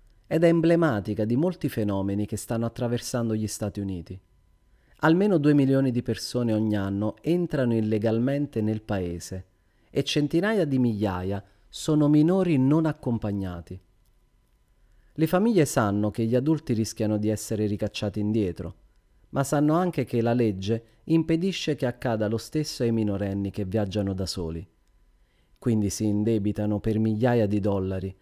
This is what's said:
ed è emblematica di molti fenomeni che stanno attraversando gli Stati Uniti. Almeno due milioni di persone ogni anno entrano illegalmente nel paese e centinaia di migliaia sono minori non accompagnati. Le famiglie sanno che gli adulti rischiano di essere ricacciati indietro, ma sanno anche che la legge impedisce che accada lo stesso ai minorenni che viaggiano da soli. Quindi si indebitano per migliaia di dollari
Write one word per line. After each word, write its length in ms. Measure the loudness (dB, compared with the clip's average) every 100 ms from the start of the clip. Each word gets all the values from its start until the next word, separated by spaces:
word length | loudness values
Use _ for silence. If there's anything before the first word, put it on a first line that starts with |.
| _ _ -4
ed 160 | 2
è 20 | 4
emblematica 800 | 4 4 4 4 0 -2 -2
di 100 | 0
molti 340 | 0 0 -2 -4
fenomeni 580 | -2 -2 0 -2 -2 -2
che 100 | -6
stanno 300 | -6 -4 -4
attraversando 680 | -4 -4 -4 -4 -4 -2
gli 140 | -2 -4
Stati 320 | -4 -6 -6
Uniti. 380 | -6 -8 -10 -16 -18 _ _ _ _ _ _ _
Almeno 380 | 2 4 4 4
due 160 | 4
milioni 360 | 4 4 4 2
di 120 | 0
persone 500 | -2 -4 -4 -2 0
ogni 240 | 2 2 0
anno 400 | 0 -2 -2 -4
entrano 520 | -2 0 0 0 2
illegalmente 840 | 2 2 0 2 2 0 0 -2 -2
nel 220 | -2 -2
paese 640 | -2 -4 -4 -6 -8 -12 -12 _ _ _ _
e 140 | -4
centinaia 600 | -2 -2 0 0 0 0
di 140 | 0 2
migliaia 640 | 0 0 -2 -2 -4 -6 -8 _ _
sono 360 | -8 0 2 4
minori 500 | 6 4 2 2 2
non 260 | 4 2
accompagnati. 960 | 0 -2 -4 -4 -2 -4 -6 -8 -12 -16 -20 _ _ _ _ _ _ _ _ _ _ _ _
Le 140 | -4 0
famiglie 360 | 2 4 4
sanno 460 | 4 2 2 2 0
che 140 | 0
gli 100 | 0
adulti 380 | 2 2 0 0
rischiano 440 | -2 -2 -2 0 0
di 120 | 0
essere 380 | -2 -2 -2 -2
ricacciati 520 | -2 -4 -4 -6 -2
indietro, 560 | -2 0 -2 -4 -10 -14 _ _ _ _ _
ma 140 | -4
sanno 300 | 0 2 2
anche 300 | 2 0 -2
che 160 | -2 0
la 120 | 2
legge 520 | 2 0 0 -2 -4 -6 _
impedisce 720 | 0 0 2 0 -2 -4 -4 -2
che 100 | -4
accada 400 | -4 -4 -2 0
lo 120 | -2
stesso 440 | -4 -6 -4 -2
ai 80 | 0
minorenni 600 | 0 0 -2 -2 -4 -4
che 140 | -4
viaggiano 480 | -4 -2 -2 -2 -2
da 120 | -2 -6
soli. 420 | -6 -6 -8 -10 _ _ _ _ _ _ _ _ _
Quindi 320 | 0 2 0
si 160 | 0 0
indebitano 760 | 0 2 0 0 -2 -2 -2
per 180 | 0 0
migliaia 480 | 0 2 2 2 2
di 140 | 0
dollari 560 | 0 0 -2 -4 -8 -12